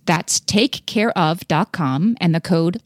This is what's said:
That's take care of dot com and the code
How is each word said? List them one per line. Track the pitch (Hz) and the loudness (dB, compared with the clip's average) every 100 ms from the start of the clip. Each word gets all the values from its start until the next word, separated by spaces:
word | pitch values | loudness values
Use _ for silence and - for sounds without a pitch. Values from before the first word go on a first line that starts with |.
That's | - 165 - - | -2 -2 0 -4
take | - 208 269 - - | 0 2 2 -2 -4
care | 226 214 185 | 0 0 2
of | 156 170 - | 0 0 -2
dot | 156 156 | 0 0
com | - 135 139 208 233 | -2 -2 0 0 0
and | 170 | 0
the | 160 | 0
code | - 165 165 226 | 0 0 0 -2